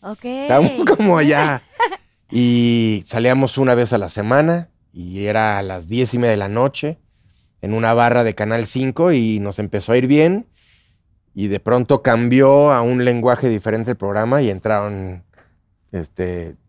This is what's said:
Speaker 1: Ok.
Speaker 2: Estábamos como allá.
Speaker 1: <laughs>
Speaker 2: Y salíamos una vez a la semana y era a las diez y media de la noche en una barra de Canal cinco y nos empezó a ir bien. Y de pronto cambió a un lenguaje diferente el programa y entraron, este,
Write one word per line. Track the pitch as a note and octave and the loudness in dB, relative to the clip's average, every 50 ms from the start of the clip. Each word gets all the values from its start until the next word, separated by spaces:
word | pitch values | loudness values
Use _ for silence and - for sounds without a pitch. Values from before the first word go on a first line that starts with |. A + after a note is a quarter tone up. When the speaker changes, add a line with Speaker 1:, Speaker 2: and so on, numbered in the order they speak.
Speaker 1:
Ok. | - F#3+ G#3+ - - | -16 -16 -16 -14 -12
Speaker 2:
Estábamos | B3 B3+ C4+ C#4 D4 B3 C#3+ - - - - F4+ - - - | -10 -10 -6 -2 2 2 4 4 2 0 0 2 2 2 2
como | G#3+ G3 E3+ D#3+ | 4 2 4 4
allá. | D3+ D3 D3 C#3+ D3+ D3+ C#3 B2 - _ | 4 2 2 2 2 0 -2 -4 -8 _
Speaker 1:
<laughs> | _ - - F4+ F#4+ - _ _ _ _ _ _ A2 | _ -2 -2 -2 -4 -6 _ _ _ _ _ _ -2
Speaker 2:
Y | A#2+ B2 A#2+ A#2+ A#2+ A#2+ A#2+ A#2 A#2 A2+ A2 G#2+ G2+ F2 - | 0 2 2 2 2 2 2 2 2 2 0 0 -2 -4 -6
salíamos | - A#2 A#2 B2 C3 C3+ C3+ A#2+ - C3+ | -4 0 0 2 2 2 0 0 0 0
una | C3+ C3 B2 | 2 2 2
vez | A#2+ B2 A2+ | 2 2 0
a | B2 G#2+ | 0 -2
la | F#2+ E2+ | -2 -4
semana | - G#2+ G#2 A2 B2+ C#3+ D#3 E3 E3+ E3+ E3+ - _ _ _ _ - | -6 -6 -2 0 2 2 2 2 0 -2 -4 -10 _ _ _ _ -18
y | F2 F2 F2+ F#2 G2 G2+ | -16 -14 -12 -8 -6 -4
era | G#2 G#2+ A2 A2 G#2+ G#2 G2 | -2 0 0 0 0 0 -2
a | G2 | -4
las | F#2 F#2 F2+ D#2+ E2+ | -8 -8 -10 -10 -6
diez | A2 B2 B2+ A2+ B2+ | -2 -2 -2 -2 -2
y | A#2+ | 0
media | A#2+ A#2 | 0 0
de | A2 G#2 | 0 0
la | G2 G2 | -2 -2
noche | G#2 A#2 C3 C#3 - - - D3+ E3 - _ _ _ _ _ _ _ _ _ _ _ _ | -2 -2 -2 -2 -2 -4 -8 -8 -8 -10 _ _ _ _ _ _ _ _ _ _ _ _
en | - G2 A2 | -8 -6 -4
una | A2 A2+ A2+ A#2 | -2 0 2 2
barra | A#2 A#2 A#2 A#2+ A#2+ A#2 | 4 4 4 4 2 2
de | A2 G2 | 0 -2
Canal | - G#2+ G#2+ A2+ A#2 A2+ - | -4 -4 -2 -2 -4 -4 -4
cinco | - B2+ C3 C3 A#2+ - E3 F3+ | -4 -4 -4 -4 -2 0 2 2
y | D#3+ B2+ A2+ A2 A2 G#2 | 2 2 0 0 -2 -4
nos | G2+ G2+ F#2+ - | -4 -6 -6 -8
empezó | G#2 F#2+ - G2+ - - | -8 -6 -6 -6 -2 0
a | A#2 B2+ | 0 2
ir | C3 C3 | 2 4
bien. | C#3+ D3+ D#3 E3+ F#3+ G#3+ A#3+ _ _ _ _ _ _ _ _ _ _ _ _ _ _ _ _ _ - | 4 4 4 4 2 -2 -6 _ _ _ _ _ _ _ _ _ _ _ _ _ _ _ _ _ -10
Y | G2 G2+ G2 | -6 -6 -4
de | G2+ G2 | -4 -4
pronto | - A2 A#2+ B2 A#2+ - C#3+ A#2 | -2 0 0 2 2 2 0 0
cambió | - B2+ A#2 A2+ A#2+ A#2+ B2+ C3 C3+ C3+ C#3 C#3+ D3 D3 | 2 2 0 2 2 2 4 4 6 6 6 6 6 4
a | C3+ A#2+ A#2 | 4 2 2
un | A#2+ B2+ B2 B2 | 0 0 0 0
lenguaje | B2 A#2+ A#2+ A2+ B2 A#2+ - C3+ B2 | 0 0 2 2 0 0 2 0 -2
diferente | A2+ G2+ - A2 A2 A2+ A2+ B2 | -2 -2 -2 -4 -4 -2 -2 -4
el | A#2 - | -6 -4
programa | G2 G2 G2+ G#2+ A2+ A#2+ C3+ D3 | -4 -4 -2 -2 -2 0 0 0
y | C3+ A2 | 0 0
entraron, | F#2+ F#2 - A2 G#2+ G2+ G#2 G#2 G2+ G2 F#2+ F#2 F#2 F2 - _ _ _ _ _ _ _ _ _ _ _ _ _ | -2 -4 -2 -2 -2 -2 -2 -4 -6 -8 -10 -10 -12 -14 -18 _ _ _ _ _ _ _ _ _ _ _ _ _
este, | - F2+ D#2+ - _ - F2+ F2+ F2+ F2 E2 D#2+ - - _ | -10 -10 -10 -10 _ -8 -8 -6 -6 -8 -10 -12 -16 -20 _